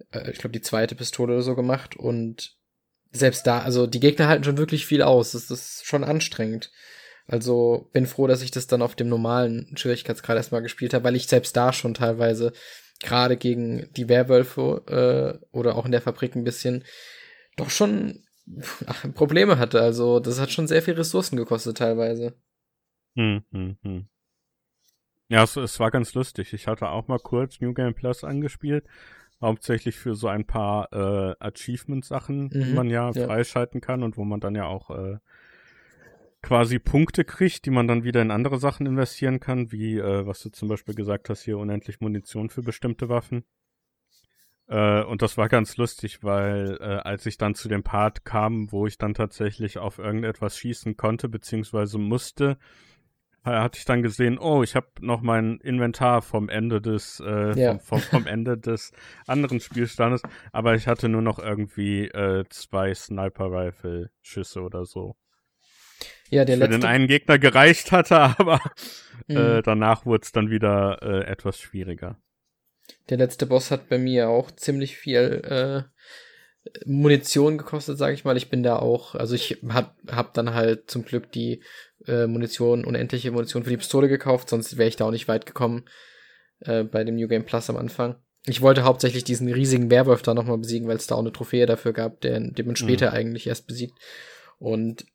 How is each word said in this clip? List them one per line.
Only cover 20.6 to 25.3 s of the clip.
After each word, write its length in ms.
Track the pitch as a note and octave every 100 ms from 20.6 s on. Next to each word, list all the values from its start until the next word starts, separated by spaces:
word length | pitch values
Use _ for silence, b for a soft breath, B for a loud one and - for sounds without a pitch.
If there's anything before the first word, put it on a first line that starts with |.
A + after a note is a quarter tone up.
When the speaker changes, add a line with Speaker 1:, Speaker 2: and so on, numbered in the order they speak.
| D#3
Speaker 1:
sehr 140 | D#3+
viel 120 | D#3+
Ressourcen 420 | E3 D#3+ F#3 F#3 B2+
gekostet 420 | A2+ A2+ A2+ A2
teilweise. 560 | A#2 A2+ A2+ A#2 A#2 - _ _ _ _ _ _ _ -
Speaker 2:
Hm, 280 | A2 G2+ -
hm, 240 | G2 F#2 G2
hm. 260 | G2+ F#2 G2 _ _ _ _ _ _ _ _ _ _ _
Ja, 140 | -